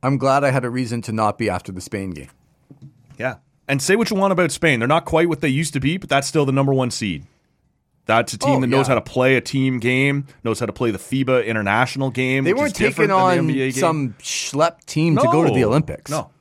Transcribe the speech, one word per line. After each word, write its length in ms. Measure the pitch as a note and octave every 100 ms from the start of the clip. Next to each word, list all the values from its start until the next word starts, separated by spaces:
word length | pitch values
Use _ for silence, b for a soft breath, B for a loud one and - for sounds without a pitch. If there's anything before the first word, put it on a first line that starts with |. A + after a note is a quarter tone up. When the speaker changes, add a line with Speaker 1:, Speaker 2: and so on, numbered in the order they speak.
Speaker 1:
I'm 140 | C3 C#3
glad 240 | C3+ C3+
I 80 | C#3
had 140 | C3
a 60 | A#2+
reason 320 | B2 B2 A#2+
to 100 | A2+
not 260 | A2 G#2+ G#2
be 100 | G#2
after 220 | F2+ -
the 100 | F#2+
Spain 300 | - G#2 F#2+
game. 200 | D#2+ C2+ _ _ _ _ - - _ _ -
Speaker 2:
Yeah. 180 | B2 C3 _ _ -
And 120 | C#3
say 140 | C3+
what 160 | G3+ A3+
you 60 | G3+
want 160 | G3
about 180 | F3+ F3+
Spain. 300 | - E3 B2+
They're 80 | A#2+
not 160 | D#3+
quite 240 | E3 D#3+ E3+
what 120 | D3
they 80 | D3+
used 240 | C3 D#3+
to 60 | C#3
be, 180 | C3+ F3+
but 100 | -
that's 180 | C#3 C#3
still 180 | D#3+
the 80 | C#3
number 220 | C3+ C#3
one 160 | C3+ B2
seed. 360 | - A2 D#2 - _ _ _ _ _ _ _ -
That's 260 | A2 A#2+
a 60 | A2
team 180 | C#3+ C3+
Speaker 1:
Oh, 40 |
Speaker 2:
that 60 | B2+
knows 200 | C3+ C3+
Speaker 1:
yeah. 60 |
Speaker 2:
how 0 | B2
to 40 |
play 360 | - - B2+ C3
a 40 |
team 380 | - C3+ C3 B2+
game, 480 | A#2 B2+ C#3 C#3+ C#3 B
knows 160 | A#2 A2
how 80 | A2+
to 60 |
play 180 | - A#2+
the 80 | G2
fiba 480 | - C3+ C3 B2+ G#2+
international 640 | A2 G2+ G#2+ B2 C3 C3+
game, 320 | B2+ C3 C3+
Speaker 1:
They 100 | C#3
Speaker 2:
which 60 | A3
Speaker 1:
weren't 140 | D4
Speaker 2:
is 60 | F#3+
different 320 | G#3+ - G#3
Speaker 1:
taking 140 | F#3+ F#3
Speaker 2:
than 80 | F3+
the 20 |
Speaker 1:
on 0 |
Speaker 2:
N 80 | D#3+
B 140 | C3+
A 80 | C3
game. 100 | B2+
Speaker 1:
some 340 | E3+ D#3 C3+ G2+
schlep 640 | - - - C#3 E3 - -
team 300 | D#3 E3 E3
to 60 | D4
go 140 | -
to 60 | -
the 80 | B2+
Speaker 2:
No. 80 | A2+
Speaker 1:
Olympics. 420 | C3 - D2+ -
Speaker 2:
No. 200 | D3 A2+ _